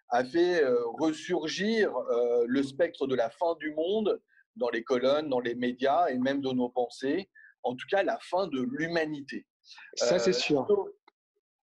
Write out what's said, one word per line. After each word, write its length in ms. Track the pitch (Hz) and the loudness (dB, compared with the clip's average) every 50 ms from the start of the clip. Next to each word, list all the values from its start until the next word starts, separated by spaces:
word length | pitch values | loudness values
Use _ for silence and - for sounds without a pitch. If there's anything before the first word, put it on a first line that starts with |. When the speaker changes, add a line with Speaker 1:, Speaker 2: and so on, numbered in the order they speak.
| _ - | _ -2
Speaker 1:
a 140 | 120 120 127 | 0 0 0
fait, 400 | 127 131 170 175 180 180 170 143 | 2 2 2 4 4 4 4 4
euh, 140 | 127 123 120 120 117 113 120 | 4 4 2 0 -2 -2 0
ressurgir, 960 | 151 160 156 151 - - 180 165 151 156 139 151 190 214 226 220 202 156 123 | 0 0 0 -2 -4 -2 -2 -2 -2 -2 -4 -2 0 0 2 2 2 2 0
euh, 500 | 127 123 127 120 120 120 120 120 120 120 120 | -2 -2 0 2 2 2 4 4 2 2 2
le 160 | 127 139 139 | 2 0 0
spectre 440 | 135 135 - 175 165 - - 139 131 | 0 0 0 0 0 0 -2 -2 0
de 80 | 131 | 0
la 140 | 120 117 113 | 0 0 0
fin 260 | - - 180 165 170 160 | -2 -2 -2 -2 -2 -2
du 140 | 151 151 151 | -4 -6 -4
monde 480 | 156 160 180 202 220 214 185 135 - _ _ _ _ _ _ - | -2 -2 0 0 0 0 0 0 -2 _ _ _ _ _ _ -8
dans 140 | 110 120 120 | -4 -4 -2
les 140 | 117 117 113 | -2 -2 -2
colonnes, 460 | - 131 123 120 131 139 151 156 151 | 0 0 2 2 2 2 2 0 0
dans 100 | 131 123 | -2 -2
les 160 | 123 117 120 | -2 -2 -2
médias 520 | 123 123 123 123 - 127 135 139 165 175 165 | -2 -2 -2 -2 0 0 2 2 4 2 2
et 100 | 127 127 | 0 0
même 240 | 127 135 139 139 | 0 0 0 0
dans 120 | 135 131 131 | -2 -2 0
nos 160 | 127 123 123 | 0 -2 -2
pensées. 600 | - 127 123 120 - - 135 135 147 180 196 - _ - - - _ _ - | -2 -2 -4 -4 -4 -6 -4 -2 -2 -2 -4 -8 _ -20 -20 -20 _ _ -6
En 120 | 123 127 | -6 -6
tout 120 | 127 - - | -6 -6 -2
cas, 140 | - 196 196 | 0 0 0
la 160 | 156 - - | 0 -2 -4
fin 280 | - - 175 180 202 185 | -4 -4 -2 -2 -2 -2
de 140 | 139 131 | -2 -4
l'humanité. 840 | 123 123 135 147 160 165 170 170 156 156 151 143 139 - - 101 - _ _ _ _ - - - - - - | -4 -4 -4 -4 -4 -2 -2 -2 -2 -2 -4 -8 -10 -10 -12 -12 -12 _ _ _ _ -20 -20 -20 -20 -14 -6
Speaker 2:
Ça, 240 | - 120 120 175 180 | -2 0 2 2 2
c'est 100 | - 190 | 2 2
Speaker 1:
Euh, 40 | 180 | 0
Speaker 2:
sûr. 340 | - - - 151 139 127 - 208 202 190 - - _ _ _ _ _ _ _ _ _ _ _ _ _ _ _ | 0 0 0 0 2 2 2 2 2 2 -2 -8 _ _ _ _ _ _ _ _ _ _ _ _ _ _ _